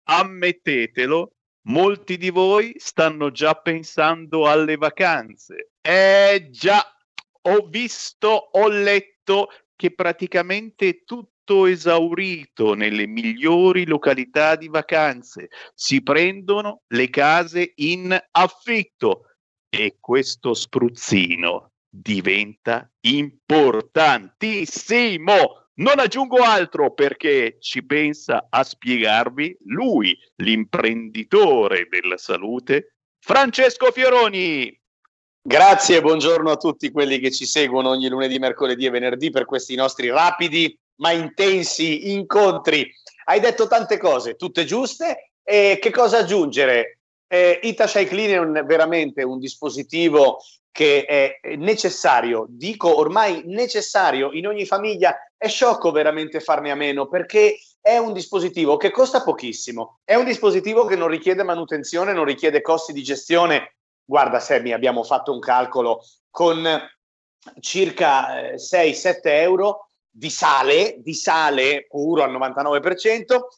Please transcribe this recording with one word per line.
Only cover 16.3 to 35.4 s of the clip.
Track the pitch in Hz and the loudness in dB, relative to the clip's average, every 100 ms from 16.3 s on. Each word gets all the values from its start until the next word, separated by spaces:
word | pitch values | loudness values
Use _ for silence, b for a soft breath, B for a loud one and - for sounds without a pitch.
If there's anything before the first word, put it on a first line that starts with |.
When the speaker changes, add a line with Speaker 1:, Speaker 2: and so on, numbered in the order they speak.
| 196 185 202 208 208 _ | -2 -4 -4 -4 -12 _
Speaker 1:
le | 120 127 | -4 -2
case | 135 147 165 170 170 175 - | 0 2 2 0 -4 -6 -4
in | 147 180 185 185 - | -6 -4 -4 -4 -2
affitto | 180 180 - - 226 190 _ 113 92 _ _ _ _ _ | 0 0 -2 -6 -4 -6 _ -2 -2 _ _ _ _ _
e | 104 104 - | -4 -4 -6
questo | - 127 131 - 127 | -2 -2 -2 -6 -6
spruzzino | 113 - 131 120 120 - 101 92 85 87 87 - _ _ | -6 -6 -2 -2 -4 -2 0 0 -2 -4 -6 -10 _ _
diventa | 98 110 101 92 98 104 107 - 117 - _ | -14 -8 -4 -2 -2 -4 -8 -6 -6 -8 _
importantissimo. | 117 143 143 - - 151 135 110 - 160 156 120 95 _ 220 208 160 - - 233 240 170 170 196 147 - _ | -2 -2 -4 -8 0 2 4 2 -2 2 2 2 -4 _ -6 -6 -6 -10 -2 0 0 -2 2 2 2 -2 _
Non | - 214 277 | -2 2 2
aggiungo | 247 262 269 254 | 0 -2 0 2
altro, | 240 208 170 160 135 | 4 2 0 -2 -2
perché | - 139 135 156 135 113 - | 0 -2 0 0 0 0 -4
ci | - 131 | -10 -10
pensa | 127 147 151 147 - 120 - | -4 -2 -2 -4 -4 -4 -2
a | 120 | -2
spiegarvi | 110 - 123 123 107 110 123 127 156 180 | -2 -6 -4 0 2 2 0 -4 -8 -10
lui, | 98 147 262 160 92 87 b - | -8 -4 0 0 0 -4 b -6
l'imprenditore | 95 110 104 - 113 113 110 110 104 208 190 117 101 95 87 | -2 -2 -2 -2 -2 -4 -10 -12 0 4 4 4 2 -2 -2
della | 92 90 90 | -4 -4 -6
salute, | - 90 101 123 123 139 143 _ _ _ | -6 -6 -6 -8 -2 -2 -4 _ _ _
Francesco | - 247 269 220 262 240 254 | 0 2 2 2 2 2 0
Fioroni. | 247 254 247 220 190 180 147 120 - _ _ _ _ _ _ | 2 2 4 2 0 -4 -4 -8 -12 _ _ _ _ _ _